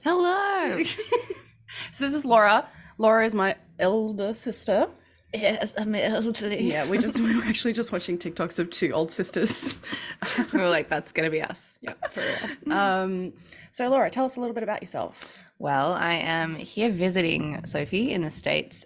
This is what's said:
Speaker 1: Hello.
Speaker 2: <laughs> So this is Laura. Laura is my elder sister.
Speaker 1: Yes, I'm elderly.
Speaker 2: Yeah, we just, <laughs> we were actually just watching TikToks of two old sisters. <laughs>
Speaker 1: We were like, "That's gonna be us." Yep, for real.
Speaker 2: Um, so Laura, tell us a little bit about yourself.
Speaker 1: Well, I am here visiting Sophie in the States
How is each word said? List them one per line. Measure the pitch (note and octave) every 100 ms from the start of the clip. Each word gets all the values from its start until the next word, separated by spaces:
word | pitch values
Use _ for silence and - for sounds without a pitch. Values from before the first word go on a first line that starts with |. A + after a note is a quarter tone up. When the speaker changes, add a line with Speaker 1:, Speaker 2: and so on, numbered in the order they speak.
Speaker 1:
Hello. | D4+ F4+ F4 F#4+ G4+ G4 D4+ A3 E4
Speaker 2:
<laughs> | - A4 A#4+ - - - _ - - -
So | -
this | C#4
is | D4
Laura. | C#4 A3+ G#3 A3 - - - -
Laura | A3 A3+
is | A3+
my | G#3+ F#3+ - - -
elder | F3 A3 A3 G#3 G3+
sister. | A3+ B3 - - G3+ C#4+ - _ _ _
Speaker 1:
Yes, | A3 G3+ A3 G#3+ -
I'm | G#3+
elderly. | G#3 F#3 A3 A3+ G#3+ G#3 G#3
Speaker 2:
Yeah, | - D3+ C#3+
we | G3
just, | - B3+
<laughs> | A3+
we | A3+
were |
actually | A3 A3 A#3+
just | A3 A#3
watching | F3+ F#3 F3
TikToks | F3 - E3+ -
of | E3+
two | - E3
old | D#3 D#3+
sisters. | - F#3 F3+ A3 - - - - - -
<laughs> | - - - E4
Speaker 1:
We | D4+
were | F3+
like, | E3 -
"That's | D3+ -
gonna | - D#3+
be | D#3
us." | - F3+ - -
Yep, | - - -
for | - - - - - -
real. | F#3+
Speaker 2:
Um, | G3+ F#3+ F#3+ F#3 F3+ - - - -
so | - B3
Laura, | C4+ A#3+
tell | C4
us | C4 B3+
a |
little | A#3+
bit | A3+
about | G#3+ G#3+
yourself. | - C3+ E2+ - - - - -
Speaker 1:
Well, | D3 C3+ D3
I | F3+ E3+
am | E3+ E3 E3 E3 D#3+
here | - - A#3
visiting | F3+ F#3 F#3 E3 D#3 D3+ -
Sophie | - D3 D3 F#3 B3+
in | F#3
the | D#3
States | - - D3+ - -